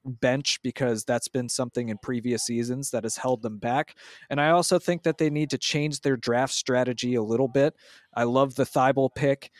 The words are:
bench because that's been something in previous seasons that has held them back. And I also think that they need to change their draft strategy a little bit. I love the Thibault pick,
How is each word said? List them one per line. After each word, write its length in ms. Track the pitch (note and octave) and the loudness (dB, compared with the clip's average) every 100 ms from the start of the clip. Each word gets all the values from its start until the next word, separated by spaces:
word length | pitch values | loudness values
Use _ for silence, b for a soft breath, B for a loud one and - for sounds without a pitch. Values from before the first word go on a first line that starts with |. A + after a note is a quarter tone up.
bench 560 | C3 A#2+ C3 C3+ C#3 - | -12 -2 0 0 -2 -4
because 420 | B2+ - C3 A2 | -4 -2 0 0
that's 240 | - A#2+ - | 0 -2 -2
been 200 | C3 A#2+ | -4 -4
something 400 | - B2 - A#2+ | -4 -4 -4 -4
in 100 | G#2 | -6
previous 460 | - B2 A#2 A#2 | -4 -4 -2 -2
seasons 480 | - A#2 A#2+ B2+ C3+ | -2 -2 -2 -4 -4
that 100 | A#2+ | -4
has 140 | A2 - | -4 -4
held 260 | B2+ B2 | -2 -2
them 160 | A2+ G#2+ | -2 -6
back. 380 | A#2+ C3 D#3 - B B B | -2 -2 -2 -8 B B B
And 100 | C#3 | 0
I 100 | D3+ | 4
also 280 | F3 E3+ F3+ | 4 4 2
think 240 | - F3 | 2 -2
that 160 | E3 D#3 | 0 2
they 120 | D#3 | 0
need 200 | D3 D3+ | 0 -2
to 80 | C3 | -2
change 440 | - D3+ D3+ C#3+ | -2 -2 -2 -2
their 140 | C#3 B2+ | 0 0
draft 360 | B2 A#2+ C3 | 2 2 2
strategy 640 | - - B2+ B2 A#2 B2 B2 | -2 0 2 2 -2 0 0
a 60 | |
little 260 | G#2+ A#2 C3 | 0 0 2
bit. 260 | C#3 C#3+ - b b b | 4 2 0 b b b
I 100 | - | -2
love 320 | A#2+ B2+ C#3 B2+ | 0 2 2 0
the 100 | C3 | -2
Thibault 440 | C#3 C3 C3+ C3 - | 2 2 4 0 0
pick, 340 | C#3+ C#3 - b | 0 0 -4 b